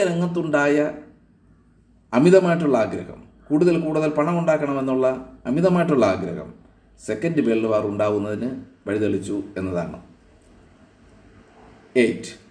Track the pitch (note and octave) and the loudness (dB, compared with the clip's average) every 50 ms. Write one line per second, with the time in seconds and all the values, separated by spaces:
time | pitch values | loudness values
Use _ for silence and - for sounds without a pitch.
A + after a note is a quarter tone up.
0 | G3+ F3+ E3+ E3+ F3 F3 E3+ F3 E3 D#3 D3 C#3+ C#3+ D3 D3 D3 D3 D3+ - - | 0 2 0 0 -2 -2 -2 -4 -2 0 0 0 2 2 2 2 0 -2 -4 -8
1 | - - - _ _ _ _ _ _ _ _ _ _ _ _ _ _ _ _ _ | -16 -20 -20 _ _ _ _ _ _ _ _ _ _ _ _ _ _ _ _ _
2 | _ _ - A#2+ D3 F3+ F#3 F#3+ F#3+ F3 E3 E3 E3 C#3+ C3 A2+ G#2+ G2+ - F2+ | _ _ 0 2 6 6 8 6 6 4 2 2 2 2 2 2 2 0 -2 -6
3 | F2 - - - - - - - - - D3 D#3 F3 F3 E3+ D#3+ D#3+ D#3 D#3 D#3 | -10 -12 -14 -18 -20 -20 -20 -20 -6 -2 0 2 4 4 2 2 0 -2 -2 0
4 | D#3 D3+ D3 D3 D3 E3 F3 E3+ E3+ D#3+ D#3 D3+ D3 C#3 C#3 C#3 C3+ C3 C3 C3 | 0 0 0 0 0 0 0 0 0 0 0 0 0 -2 -2 -4 -2 -2 0 0
5 | C3 C3 C3 - - - - - - A#2 B2 D#3 F3 F#3+ F3+ F3 E3 F3 D3+ C3 | 0 0 0 -2 -8 -14 -20 -12 -8 -4 -2 0 2 2 2 2 2 2 2 4
6 | A2 G2 F#2 F2+ F2 F2 E2+ D2+ C#2+ A#1+ - - - - _ _ _ _ _ - | 2 2 2 -2 -4 -8 -8 -10 -12 -14 -18 -20 -20 -20 _ _ _ _ _ -14
7 | - - A2 - - E3 E3 D3 B2 A2+ A2+ A2+ A2+ A2 G#2+ G#2+ G#2+ G#2 G2+ G2+ | -8 -8 -6 -4 -4 -2 0 0 0 2 0 0 0 0 0 0 0 -2 -2 -2
8 | G#2+ G#2 G#2 G#2 G2+ G#2+ G#2+ G#2 A2+ B2+ C3 - - - - _ _ G2+ G2+ G#2+ | 0 0 0 0 -2 -4 -4 -4 -6 -6 -8 -10 -12 -18 -20 _ _ -6 -2 -2
9 | G#2+ G2+ G2 F#2+ - G2 G2+ G2+ G2 - - G2 F#2+ F#2+ F2+ F2 E2 D#2 D#2+ - | 0 0 -2 -2 -4 -6 -6 -6 -6 -8 -8 -8 -6 -4 -4 -4 -6 -6 -10 -14
10 | - - - _ _ _ _ _ _ - - - - - _ _ - _ _ _ | -18 -20 -20 _ _ _ _ _ _ -20 -20 -20 -20 -20 _ _ -20 _ _ _
11 | _ - - - - - - - - - - - - - - - - - - B2+ | _ -20 -20 -20 -20 -20 -20 -20 -20 -20 -20 -20 -20 -20 -20 -20 -20 -2 2 2
12 | A#2+ G#2+ F2+ - - - - - - - | 2 2 0 -4 -8 -14 -16 -18 -20 -20